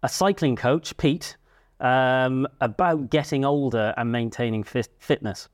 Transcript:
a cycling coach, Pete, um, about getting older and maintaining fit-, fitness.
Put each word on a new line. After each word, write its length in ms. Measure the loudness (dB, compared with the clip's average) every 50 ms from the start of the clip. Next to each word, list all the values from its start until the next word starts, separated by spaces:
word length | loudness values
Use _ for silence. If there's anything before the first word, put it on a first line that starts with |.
| -4
a 40 | -4
cycling 480 | -2 2 2 2 2 2 2 0 0
coach, 400 | 2 2 2 2 2 0 -6 -10
Pete, 400 | _ 0 0 0 0 -4 -12 -16 _ _ _ _ _ _ _ _ _
um, 640 | 0 2 2 4 4 2 2 2 2 2 0 0 -2 -2 _ _
about 480 | -4 -4 0 0 0 2 2 0 -2 0
getting 340 | 0 0 0 0 -2 0 0
older 500 | 2 2 2 0 0 0 0 0 0 0 -2
and 120 | -2 -2
maintaining 540 | -2 -2 -2 -4 -4 -4 -2 -2 -2 -2 -4
fit-, 240 | -4 -4 -4 -4 -4 _ _
fitness. 500 | -2 -2 -2 -2 -2 -6 -8 -8 -12 -20